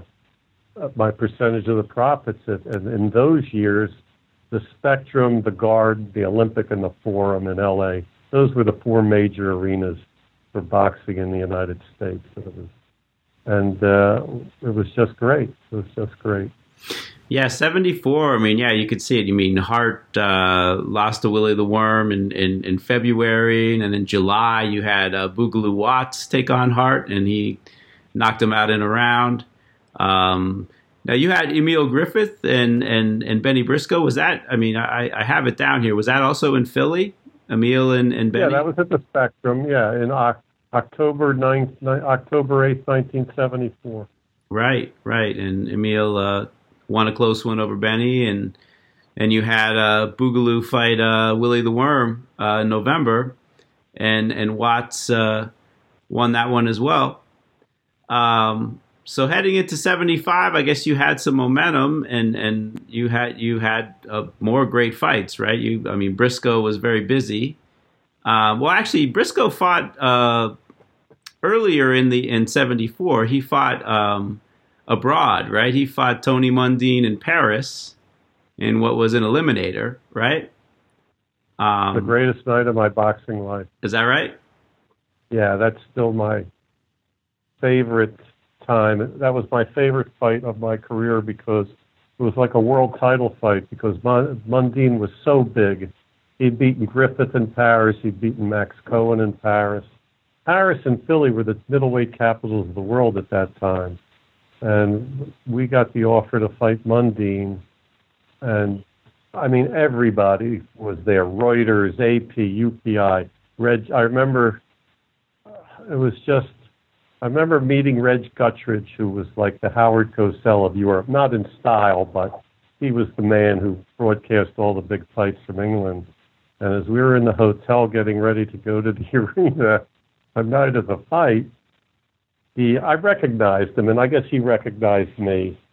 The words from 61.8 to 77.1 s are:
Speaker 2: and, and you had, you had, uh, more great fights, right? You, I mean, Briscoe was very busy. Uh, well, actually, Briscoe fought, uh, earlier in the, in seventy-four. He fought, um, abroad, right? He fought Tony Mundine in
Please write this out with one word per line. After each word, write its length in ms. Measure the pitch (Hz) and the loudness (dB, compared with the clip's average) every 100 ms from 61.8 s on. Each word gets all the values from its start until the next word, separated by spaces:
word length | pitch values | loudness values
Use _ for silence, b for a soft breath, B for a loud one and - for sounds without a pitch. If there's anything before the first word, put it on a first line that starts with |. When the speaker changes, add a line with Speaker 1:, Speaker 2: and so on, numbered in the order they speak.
| 139 156 - | 0 -2 -4
Speaker 2:
and, 280 | 120 113 110 | -2 -2 -2
and 500 | 107 110 110 113 - | -4 -4 -6 -12 -10
you 200 | 117 120 | -4 -2
had, 320 | 120 120 117 | -2 -4 -4
you 200 | 117 113 | -4 -2
had, 360 | 110 113 110 - 107 | 0 -2 -4 -12 -10
uh, 160 | 107 - - | -8 -8 -4
more 260 | 110 131 120 | 0 2 2
great 280 | 120 117 | 2 0
fights, 460 | 117 156 120 92 - | 0 0 0 -2 -6
right? 180 | 107 120 | -6 -4
You, 280 | 113 113 98 | -4 -4 -4
I 60 | 98 | -4
mean, 200 | 98 95 | -2 0
Briscoe 440 | 123 123 123 117 | 0 0 -2 0
was 180 | 107 104 | 0 -2
very 240 | 117 110 | -2 -2
busy. 560 | 98 131 107 107 131 - _ _ _ _ _ _ 107 | 0 -2 -2 -4 -6 -8 _ _ _ _ _ _ 0
Uh, 320 | 113 107 110 | 2 2 0
well, 120 | 147 | 0
actually, 340 | 190 220 170 139 | 0 0 0 0
Briscoe 440 | 180 339 339 214 | 0 -2 0 0
fought, 480 | - 180 175 - - | 0 0 0 -2 -4
uh, 500 | 131 123 120 117 113 - _ _ _ _ _ _ - _ | 0 2 2 0 -2 -6 _ _ _ _ _ _ -20 _
earlier 520 | 170 226 208 151 131 | 0 0 2 2 4
in 160 | 127 127 | 4 2
the, 200 | 123 127 | 2 0
in 160 | 113 113 | 0 0
seventy-four. 800 | 147 127 120 117 - 180 120 113 | 0 0 0 -4 -4 0 0 2
He 140 | 139 | -2
fought, 460 | 131 143 135 120 110 | 0 0 0 -2 -2
um, 540 | 110 104 101 101 104 _ _ _ _ - | 0 0 -2 -6 -10 _ _ _ _ -4
abroad, 640 | 110 123 160 139 90 - | -2 0 2 2 0 -2
right? 240 | 104 123 | 0 0
He 120 | 131 135 | 0 -2
fought 360 | - 127 120 | -2 -2 0
Tony 300 | - 127 127 | 0 2 2
Mundine 540 | 127 127 127 127 123 | 2 2 2 2 2
in 120 | 117 | 0